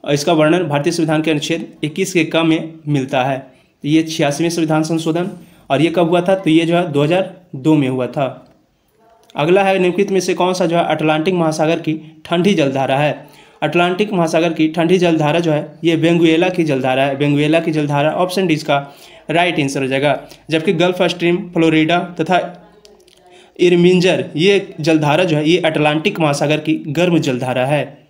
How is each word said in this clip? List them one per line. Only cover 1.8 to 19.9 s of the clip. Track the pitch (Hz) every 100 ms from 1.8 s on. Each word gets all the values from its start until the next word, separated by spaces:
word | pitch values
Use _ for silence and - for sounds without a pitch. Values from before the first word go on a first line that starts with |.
इक्कीस | 151 156 190
के | 175
क | 156 160
में | 165 160 160 - 147
मिलता | 143 127 135
है। | 127 131 - _ _ _
तो | 147
ये | 156
छियासीवें | 160 - 147 143 170
संविधान | 170 151 156
संशोधन | 156 165 160 165 185 - - _ _
और | 135
ये | 165
कब | 165 170
हुआ | 175
था? | 175 190
तो | 160
ये | 156 165
जो | 170
है | 180
दो | 139
हज़ार | 147 175 185 - _ 139
दो | 135 156
में | 131
हुआ | 127 123
था। | 151 131 120 - _ _ _ _ _ _ _ _ -
अगला | 151 185
है | 196
निम्नलिखित | 190 180 175 202
में | 190
से | 180
कौन | 180 180
सा | 180 175
जो | 170
है | 165
अटलांटिक | 156 156 156 156
महासागर | 180 165 156 156 165
की | 156 156 - - -
ठंडी | 170 180
जलधारा | 180 139 135 131 135
है? | 147 107 - - - _
अटलांटिक | 151 175 175 185 208
महासागर | 190 165 165 170
की | 165 160
ठंडी | 160 165 185
जलधारा | 175 160 151 160
जो | 165
है | 151 151 -
ये | 160 160
वेंगुएला | 160 170 165 160 185
की | 180
जलधारा | 156 135 127 131
है। | 139 135
वेंगुएला | 143 143 147 165
की | 170
जलधारा | 156 147 147 151
ऑप्शन | 156 180 196 185
डी |
इसका | 151 - 143 143 - - - -
राइट | 160 180 -
आंसर | 139 143
हो |
जाएगा। | 131